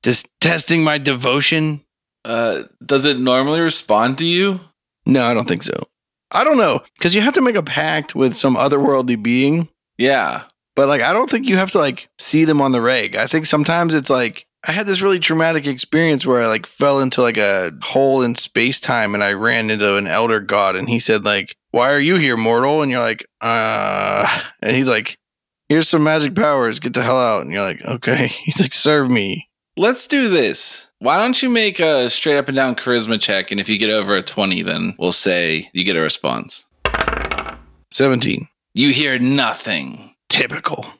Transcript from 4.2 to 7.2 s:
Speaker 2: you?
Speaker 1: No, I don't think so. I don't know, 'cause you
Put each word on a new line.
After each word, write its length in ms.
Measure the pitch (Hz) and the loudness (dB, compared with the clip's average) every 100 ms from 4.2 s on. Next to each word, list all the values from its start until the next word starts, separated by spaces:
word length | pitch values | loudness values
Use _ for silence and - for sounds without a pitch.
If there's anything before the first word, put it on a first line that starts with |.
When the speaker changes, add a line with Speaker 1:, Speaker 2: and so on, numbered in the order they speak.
| 165 | 0
Speaker 2:
you? 340 | 175 196 190 - _ _ _ - | 0 0 -2 -10 _ _ _ 2
Speaker 1:
No, 200 | 131 120 | 4 4
I 80 | |
don't 140 | 117 - | 0 0
think 160 | 85 | -4
so. 240 | - - - _ _ _ _ | -4 -8 -8 _ _ _ _
I 120 | 180 | 0
don't 140 | 277 285 | 4 4
know, 240 | 185 117 - _ | 4 2 -4 _
'cause 160 | 175 | 0
you 60 | 196 | 2